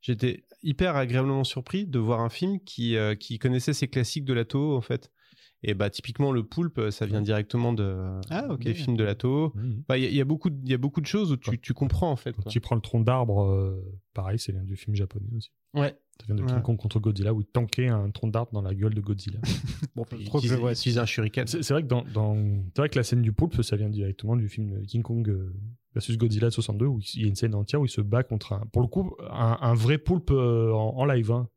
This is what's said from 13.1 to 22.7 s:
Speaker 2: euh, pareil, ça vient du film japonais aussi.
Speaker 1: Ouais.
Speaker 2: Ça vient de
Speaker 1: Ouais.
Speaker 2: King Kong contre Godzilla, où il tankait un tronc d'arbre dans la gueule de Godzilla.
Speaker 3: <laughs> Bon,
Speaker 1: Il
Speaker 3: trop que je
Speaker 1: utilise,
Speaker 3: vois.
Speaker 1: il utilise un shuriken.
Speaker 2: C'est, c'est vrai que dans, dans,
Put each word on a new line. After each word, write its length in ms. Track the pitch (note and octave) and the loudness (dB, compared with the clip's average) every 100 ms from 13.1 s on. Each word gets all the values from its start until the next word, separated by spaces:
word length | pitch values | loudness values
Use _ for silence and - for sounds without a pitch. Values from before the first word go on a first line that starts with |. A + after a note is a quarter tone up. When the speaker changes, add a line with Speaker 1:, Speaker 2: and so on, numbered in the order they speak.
| B2+ A#2 G2+ G2 | 2 2 2 4
Speaker 2:
euh, 360 | G2 G2 F#2+ F#2+ G2 _ | 2 0 -4 -10 -14 _
pareil, 260 | - F#2+ G#2+ | -8 -4 -4
ça 140 | - | -4
vient 100 | F#2+ | -6
du 140 | F#2 F#2+ | -6 -8
film 180 | - | -4
japonais 320 | G#2 G2 G#2 G2 | -2 0 -4 -6
aussi. 160 | A2+ - _ _ | -6 -8 _ _
Speaker 1:
Ouais. 240 | D3 C#3+ - _ _ | -2 -2 -2 _ _
Speaker 2:
Ça 60 | A2 | -4
vient 80 | G#2 | 0
de 60 | |
Speaker 1:
Ouais. 60 | B2+ | 2
Speaker 2:
King 140 | B2+ | 2
Kong 140 | A2 A2 | 2 0
contre 240 | G#2+ A2+ | 2 2
Godzilla, 340 | G#2+ G2+ G2 | 2 2 2
où 60 | A2 | 0
il 60 | G2+ | 0
tankait 420 | - A#2 - B2+ | 0 0 0 2
un 220 | A2 G2+ | 2 0
tronc 180 | - A2 | -2 -2
d'arbre 240 | A2 A#2+ | -2 -2
dans 100 | G#2+ | -4
la 120 | F#2+ | -2
gueule 200 | F#2+ G#2+ | 0 0
de 60 | G#2+ | 0
Godzilla. 380 | G2+ G2 - G2+ | -2 -4 -4 -6
Speaker 3:
<laughs> 520 | A2+ - - - C#3+ - | -2 -2 -4 -6 -8 -6
Bon, 80 | A#2 A#2+ | -8 -8
Speaker 1:
Il 80 | G#2 | -4
Speaker 3:
trop 120 | C#3+ | 0
que 40 | A#2+ | 2
je 20 | |
Speaker 1:
utilise, 120 | B2 | 2
Speaker 3:
vois. 100 | A#2+ | 2
Speaker 1:
il 20 | |
utilise 240 | A#2 - A#2 | 0 2 2
un 80 | A#2 | 0
shuriken. 400 | - G#2+ - A#2+ | 0 -2 -2 -4
Speaker 2:
C'est, 160 | E3+ | -4
c'est 100 | D3+ | 0
vrai 100 | C#3+ | 0
que 60 | D3+ | 2
dans, 140 | B2 - | 0 0
dans, 240 | G#2+ G#2+ G#2+ G#2 G2+ F#2 | 0 0 2 2 0 -2